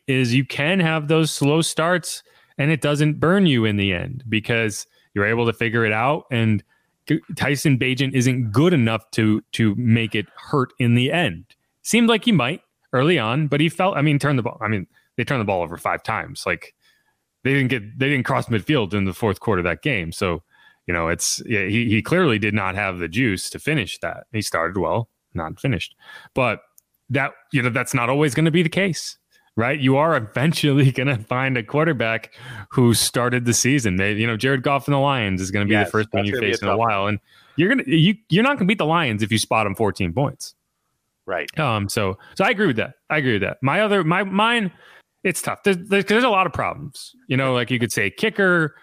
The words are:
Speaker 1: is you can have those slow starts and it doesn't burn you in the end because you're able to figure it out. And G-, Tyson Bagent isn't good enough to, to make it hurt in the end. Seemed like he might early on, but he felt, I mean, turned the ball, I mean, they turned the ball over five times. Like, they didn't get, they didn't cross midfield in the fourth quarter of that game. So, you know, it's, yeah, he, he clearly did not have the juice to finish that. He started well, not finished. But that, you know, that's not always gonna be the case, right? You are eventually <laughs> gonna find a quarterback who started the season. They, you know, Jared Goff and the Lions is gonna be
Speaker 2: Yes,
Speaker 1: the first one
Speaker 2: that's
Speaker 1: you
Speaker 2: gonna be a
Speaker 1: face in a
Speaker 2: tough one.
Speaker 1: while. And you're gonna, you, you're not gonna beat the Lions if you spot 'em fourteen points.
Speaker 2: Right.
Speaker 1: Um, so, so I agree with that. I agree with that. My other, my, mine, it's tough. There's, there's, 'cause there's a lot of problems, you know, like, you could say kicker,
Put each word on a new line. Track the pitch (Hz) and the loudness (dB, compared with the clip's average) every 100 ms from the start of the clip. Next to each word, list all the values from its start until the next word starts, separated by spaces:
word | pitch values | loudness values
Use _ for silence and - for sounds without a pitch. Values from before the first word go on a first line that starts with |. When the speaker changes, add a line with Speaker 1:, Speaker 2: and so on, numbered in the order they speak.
| - | -2
Speaker 1:
is | 131 123 | 0 2
you | 131 127 | 2 0
can | - 147 190 | -2 0 2
have | 160 160 147 | 0 0 2
those | 160 151 | 2 2
slow | - 139 160 | 0 2 2
starts | 160 - 165 180 - - - _ _ - | 0 0 0 0 -4 -12 -16 _ _ -2
and | 143 | 0
it | 156 | 0
doesn't | 147 147 151 147 | 0 2 0 2
burn | 151 202 180 | 2 4 4
you | 123 110 | 4 2
in | 101 | 2
the | 98 | 0
end | 87 90 127 117 | -2 -4 -10 -4
because | 107 110 117 110 - - _ _ | -4 0 0 -2 -4 -14 _ _
you're | 101 101 | -2 0
able | 117 117 | 2 0
to | |
figure | - 117 117 110 | 0 0 0 0
it | |
out. | 107 127 165 - | 0 0 -2 -2
And | 120 113 104 - _ _ _ - | 0 2 0 -4 _ _ _ -4
G-, | 156 - 165 | -4 -4 -4
Tyson | 127 143 156 127 | -2 0 2 2
Bagent | 131 127 135 | 0 0 0
isn't | 131 123 127 113 | 0 0 0 0
good | 104 175 | 2 4
enough | 160 113 113 - | 4 2 0 -4
to, | - 110 107 - | 0 2 2 -2
to | - 110 107 | 0 0 2
make | 120 117 113 | 2 2 2
it | 107 95 - | -4 -6 -12
hurt | - 143 123 - | -4 -2 -2 0
in | 120 120 | 2 2
the | 131 | 2
end. | 165 143 85 - _ _ _ | 0 -2 -4 -14 _ _ _
Seemed | - 233 233 | 0 2 4
like | 226 240 | 2 2
he | |
might | 175 123 180 _ _ _ | 2 2 -4 _ _ _
early | 127 151 165 | 0 2 2
on, | 110 135 147 | 0 0 0
but | 147 | 2
he | 165 | 0
felt, | - 190 156 | 2 0 2
I | |
mean, | 151 143 | 2 2
turned | 147 131 | 2 0
the | |
ball, | 113 - | -2 -4
I | 107 | -4
mean, | 104 85 _ _ - | -4 -6 _ _ -6
they | |
turned | 117 135 | -4 -2
the | 104 | 0
ball | 92 | -2
over | 82 82 | -2 -6
five | 101 85 | -4 -4
times. | - 107 80 - 98 | -4 -6 -6 -8 -6
Like, | 85 - _ _ _ _ _ _ _ | -6 -8 _ _ _ _ _ _ _
they | 131 | 0
didn't | 139 127 | 0 0
get, | 127 107 120 | -2 -6 -4
they | 135 | 0
didn't | 139 117 | 0 0
cross | 127 - | -2 0
midfield | 110 - 147 95 | -2 0 0 0
in | 104 95 | 0 -2
the | |
fourth | - 110 90 | -2 -2 -2
quarter | - 92 | 0 0
of | 87 | 0
that | 82 | -2
game. | 151 110 82 | -2 -4 -4
So, | - 95 82 _ _ _ _ - | -4 -4 -4 _ _ _ _ -4
you | |
know, | 85 82 | -2 -2
it's, | 85 - - - | -2 -4 -6 -4
yeah, | 104 95 | -4 -2
he, | 113 117 | -2 0
he | 107 | 0
clearly | - 175 165 107 | 2 2 2 2
did | 104 | 0
not | 107 95 95 | -2 -2 -2
have | 98 90 | -4 -4
the | 82 | -6
juice | 98 127 90 - | -2 -2 -2 -6
to | 95 | -8
finish | - 151 92 - | -4 -2 -4 -6
that. | 87 - - | -10 -10 -8
He | 110 | -8
started | - 82 85 95 | -4 -2 -2 -2
well, | 80 101 117 _ _ | -2 -2 -4 _ _
not | 87 80 - | -10 -8 -6
finished. | 139 107 - _ - - - | -4 -4 -6 _ -20 -20 -8
But | - 123 98 _ _ _ _ - | -2 0 -2 _ _ _ _ -4
that, | 131 139 - - | -2 -2 -6 -4
you | 139 | 0
know, | 120 | 0
that's | 123 120 | -2 -2
not | 131 120 | -2 0
always | 143 151 135 | 2 2 2
gonna | 160 | 2
be | 170 | 2
the | 165 | 0
case, | 180 196 147 - - _ _ _ - | 0 -2 -4 -10 -16 _ _ _ -2
right? | 120 151 | -2 2
You | 131 135 | 2 4
are | 160 143 | 4 0
eventually | 110 123 156 - 147 139 135 | -2 -2 0 2 2 4 4
<laughs> | 127 | 2
gonna | 135 120 | -2 -2
find | - 127 135 123 | -4 -2 -2 -2
a | |
quarterback | 104 143 165 123 113 113 - - - - - | -2 0 0 0 -2 -4 -8 -20 -18 -16 -4
who | - 120 | 4 4
started | 110 - 131 120 123 120 | 4 2 0 0 0 0
the | |
season. | 110 123 143 110 90 | 0 2 2 0 0
They, | 98 | 0
you | 104 117 | 0 -2
know, | 110 | 0
Jared | 131 135 | 0 0
Goff | 143 139 143 | 0 -2 0
and | |
the | 143 | 2
Lions | 139 131 101 92 | 2 0 0 -2
is | 92 | -2
gonna | 101 104 | -2 2
be | |
Speaker 2:
Yes, | 107 101 | 2 2
Speaker 1:
the | |
first | 107 107 | 0 0
one | 101 | -2
Speaker 2:
that's | 101 | -2
Speaker 1:
you | 120 | -2
Speaker 2:
gonna | |
be | 104 | -2
a | |
Speaker 1:
face | 95 | -2
in | 101 | -2
a | |
Speaker 2:
tough | 101 | 0
one. | 113 | 0
Speaker 1:
while. | 101 101 | 0 0
And | 104 _ _ _ - | -4 _ _ _ 0
you're | 185 | 2
gonna, | 277 131 | 0 2
you, | 165 175 214 - | 4 4 2 0
you're | 180 | 2
not | 262 285 | 2 2
gonna | 180 | 0
beat | - | 0
the | 156 | 0
Lions | 170 139 104 | 0 0 0
if | 110 | 0
you | 107 | -2
spot | - 113 104 | 0 0 0
'em | 95 | 0
fourteen | 104 - 90 | -2 0 -2
points. | 92 139 - - _ _ _ _ _ _ _ - | -2 -4 -6 -16 _ _ _ _ _ _ _ -8
Speaker 2:
Right. | 90 73 - | -6 -6 -2
Speaker 1:
Um, | 143 107 101 | 0 0 -2
so, | 117 98 95 - - | -2 -4 -4 -8 -2
so | |
I | 196 | 0
agree | 202 196 | 2 0
with | 110 | 0
that. | - - - | -4 -8 -4
I | 156 | -2
agree | 127 | 0
with | 104 | 0
that. | 95 - | -2 -2
My | 135 175 | -2 0
other, | 214 202 | 0 0
my, | 156 180 | 0 0
mine, | 196 190 226 240 185 - - - _ _ | -2 0 0 0 -2 -8 -20 -20 _ _
it's | 190 - | -6 -4
tough. | - 101 | -6 -2
There's, | 202 180 | 0 0
there's, | 175 196 190 | 0 0 2
'cause | |
there's | 214 | 2
a | 254 | 2
lot | 190 180 | 2 0
of | |
problems, | - 98 127 143 - - _ - | -2 -4 -6 -12 -16 -20 _ -2
you | 131 | 0
know, | 135 | 2
like, | 123 117 | 0 0
you | 123 | 0
could | 117 | 0
say | - 98 | 0 -2
kicker, | - 220 - 190 175 156 - | -2 -4 2 2 2 0 -6